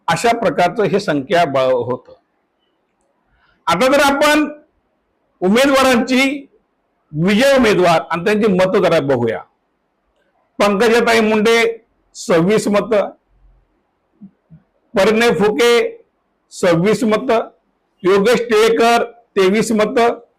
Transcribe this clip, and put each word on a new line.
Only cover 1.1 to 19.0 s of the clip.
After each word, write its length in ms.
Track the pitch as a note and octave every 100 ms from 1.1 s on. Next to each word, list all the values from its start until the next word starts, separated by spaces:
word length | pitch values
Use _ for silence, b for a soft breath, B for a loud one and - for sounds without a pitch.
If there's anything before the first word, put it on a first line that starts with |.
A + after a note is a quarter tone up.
| D3 C3 E3+ E3 C3+
होतं. 500 | C3 B2+ A#2 B2+ - - _ _ _ _ _ _ _ _ _ _ _ _ _ _ -
आता 260 | F3 C4
जर 80 | C#4+
आपण 480 | C#4+ C#4+ D4 D4+ D4+ - _ _ _ _ _ _ _ -
उमेदवारांची, 1040 | F3+ A3+ C#4 C4+ C4 B3 - B3+ C4+ C#4+ - _ _ _ _ _ _ D3
विजय 320 | F3+ G#3 C#4 C4+
उमेदवार 440 | A3 F3+ F3+ D#3+ -
आणि 140 | E3
त्यांची 280 | F#3 G#3 A3
मतं 300 | F3+ F#3 G3+
जरा 180 | F3+ E3
बघूया. 380 | C#3 B2+ A#2 F#2+ - _ _ _ _ _ _ _ _ _ _ -
पंकजाताई 640 | G#3 G3+ A#3 A#3 A3 A3+
मुंडे 680 | G#3+ G#3+ A3 A#3 A3+ - _ _ _
सव्वीस 540 | - - E3+ F3 G#3+ G#3+
मतं, 420 | G3+ F#3 G#3 - - _ _ _ _ _ _ _ _ _ _ - _ _ - _ _ _ F#3+
परिणय 340 | G3+ A3 A#3
फुके 720 | E3+ G#3 - A#3+ A#3 - - _ _ _ _ _
सव्वीस 540 | - F#3 E3 G3 G#3
मतं, 440 | A3 G#3+ C4 A3+ - _ _ _ _ _
योगेश 380 | F3+ G3+ G3 A3+
टिळेकर 640 | - G#3+ A3+ - A#3 A#3